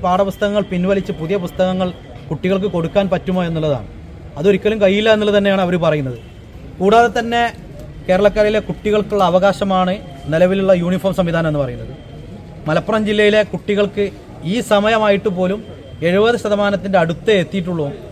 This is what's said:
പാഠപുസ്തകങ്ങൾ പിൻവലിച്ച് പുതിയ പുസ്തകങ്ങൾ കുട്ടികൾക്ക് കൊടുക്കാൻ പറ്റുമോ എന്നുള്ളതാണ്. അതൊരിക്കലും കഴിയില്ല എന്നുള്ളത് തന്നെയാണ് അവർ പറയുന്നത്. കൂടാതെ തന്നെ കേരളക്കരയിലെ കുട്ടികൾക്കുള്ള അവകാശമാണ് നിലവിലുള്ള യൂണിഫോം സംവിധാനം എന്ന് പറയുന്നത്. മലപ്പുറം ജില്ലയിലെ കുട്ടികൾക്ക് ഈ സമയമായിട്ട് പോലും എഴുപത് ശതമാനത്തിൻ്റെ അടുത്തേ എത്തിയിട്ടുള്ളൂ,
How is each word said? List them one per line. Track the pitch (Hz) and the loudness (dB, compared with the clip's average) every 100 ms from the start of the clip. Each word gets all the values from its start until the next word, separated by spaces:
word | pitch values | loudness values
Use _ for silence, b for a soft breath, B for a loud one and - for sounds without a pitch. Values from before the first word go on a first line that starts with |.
| 180 | 0
പാഠപുസ്തകങ്ങൾ | 185 196 190 202 208 196 | 2 0 0 0 0 0
പിൻവലിച്ച് | 180 180 196 185 151 | 0 0 0 -2 -6
പുതിയ | 160 196 | -2 -2
പുസ്തകങ്ങൾ | 175 - 185 185 185 175 - - - | -2 -2 0 0 -2 -4 -14 -14 -8
കുട്ടികൾക്ക് | 156 180 196 202 175 | -4 0 0 0 -2
കൊടുക്കാൻ | 165 202 196 | -2 0 0
പറ്റുമോ | 175 - 185 175 | 0 -2 -2 -2
എന്നുള്ളതാണ്. | 165 156 135 - - - - - - | -2 -2 -2 -6 -16 -18 -16 -14 -2
അതൊരിക്കലും | 180 190 208 214 | 2 2 2 2
കഴിയില്ല | 196 202 220 214 | 4 4 4 4
എന്നുള്ളത് | 208 202 | 4 2
തന്നെയാണ് | 202 196 180 | 4 2 2
അവർ | 180 165 | 2 2
പറയുന്നത്. | 151 131 117 - - - - - - | 0 -2 -6 -14 -20 -20 -18 -14 -2
കൂടാതെ | 185 226 240 240 | 4 4 4 0
തന്നെ | 233 233 233 - - - - - - | -2 0 -2 -4 -16 -18 -16 -8 0
കേരളക്കരയിലെ | 185 202 208 208 214 - | 4 4 4 2 2 -2
കുട്ടികൾക്കുള്ള | 170 208 208 175 202 180 | -4 -2 0 0 2 4
അവകാശമാണ് | 180 196 185 196 185 180 196 - - - | 4 4 2 0 2 0 -2 -8 -14 -2
നിലവിലുള്ള | 160 180 190 190 185 | 2 2 4 4 4
യൂണിഫോം | 175 185 190 185 | 2 0 0 0
സംവിധാനം | 175 170 160 | 0 0 0
എന്ന് | 151 | 0
പറയുന്നത്. | 131 120 113 - - - - - - - - | -2 -6 -12 -14 -16 -16 -16 -16 -16 -10 -2
മലപ്പുറം | 165 156 220 208 | -2 0 0 2
ജില്ലയിലെ | 208 208 214 208 | 2 4 4 2
കുട്ടികൾക്ക് | 190 - 202 202 202 202 - - - 143 | -2 -2 0 0 0 -4 -4 -18 -10 -4
ഈ | 226 - | -2 2
സമയമായിട്ട് | 208 208 214 214 202 208 180 | 2 4 2 4 2 0 0
പോലും | 185 202 - - - - 160 | -2 -2 -8 -16 -16 -4 0
എഴുപത് | 185 220 240 | 4 4 2
ശതമാനത്തിൻ്റെ | 214 202 202 196 190 190 | 0 0 2 0 2 2
അടുത്തേ | 165 170 - 208 | 2 0 2 2
എത്തിയിട്ടുള്ളൂ, | 170 196 175 170 143 139 - | 2 -2 -4 -2 -4 -6 -8